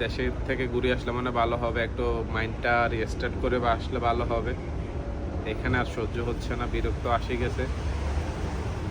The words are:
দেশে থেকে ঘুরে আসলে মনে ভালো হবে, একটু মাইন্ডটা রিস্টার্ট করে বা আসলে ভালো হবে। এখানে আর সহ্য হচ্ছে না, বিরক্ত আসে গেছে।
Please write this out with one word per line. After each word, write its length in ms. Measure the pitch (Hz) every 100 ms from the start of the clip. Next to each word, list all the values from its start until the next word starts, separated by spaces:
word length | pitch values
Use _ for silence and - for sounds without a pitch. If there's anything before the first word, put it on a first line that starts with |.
দেশে 200 | 117 - 127 120 -
থেকে 160 | 127 127
ঘুরে 160 | 120 123 123
আসলে 140 | 123 120
মনে 120 | 123 117
ভালো 160 | 117 120
হবে, 180 | 117 117 113
একটু 160 | - 120 117 110
মাইন্ডটা 400 | 110 110 110 123 120 117
রিস্টার্ট 420 | 117 107 - 123 110
করে 140 | 131 123
বা 60 | 120 113
আসলে 200 | - 127 120
ভালো 160 | 117 117
হবে। 200 | 117 113 123 - - - - - - - - 107
এখানে 240 | 110 127 123
আর 60 | 117 -
সহ্য 200 | 110 120 120
হচ্ছে 240 | 117 - 120
না, 40 | 117
বিরক্ত 320 | 117 113 107 123 117
আসে 160 | - 123
গেছে। 220 | 120 117 127 - - - - - - - - - - - -